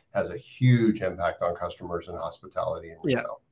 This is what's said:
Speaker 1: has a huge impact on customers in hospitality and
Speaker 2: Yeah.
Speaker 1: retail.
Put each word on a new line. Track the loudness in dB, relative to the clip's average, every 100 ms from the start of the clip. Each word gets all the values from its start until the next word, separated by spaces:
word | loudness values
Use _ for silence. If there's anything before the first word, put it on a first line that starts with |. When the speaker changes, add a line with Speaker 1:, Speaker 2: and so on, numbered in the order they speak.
| _
Speaker 1:
has | -4 -4
a | -6
huge | -14 2 6 8 6 2
impact | -2 -2 -4 -2
on | -2 -2
customers | -6 -8 -8 -8 -8
in | -8
hospitality | -8 -10 -10 -6 -4 -4 -8
and | -4
Speaker 2:
Yeah. | 0 0
Speaker 1:
retail. | 0 -10 _